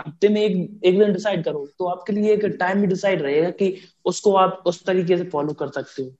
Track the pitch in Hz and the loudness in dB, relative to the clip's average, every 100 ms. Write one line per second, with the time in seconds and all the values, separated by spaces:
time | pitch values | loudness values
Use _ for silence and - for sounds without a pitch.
0 | 160 - 202 208 214 185 170 - 185 185 | -12 0 2 2 0 0 -4 0 2 4
1 | 208 180 214 185 160 151 143 - 180 180 | 4 2 -2 -2 -4 -6 -8 -6 -6 -6
2 | - 208 208 208 202 - 180 196 202 185 | -4 0 2 2 0 -2 -2 0 0 0
3 | 196 180 143 147 170 180 196 190 - _ | 0 0 0 0 0 0 -2 -2 -12 _
4 | 180 180 208 190 185 156 175 170 - 185 | -4 0 4 4 4 0 -4 -4 -2 0
5 | 170 175 180 147 147 147 143 139 131 - | 2 0 0 -4 -4 -4 -8 -8 -8 -10
6 | 131 | -12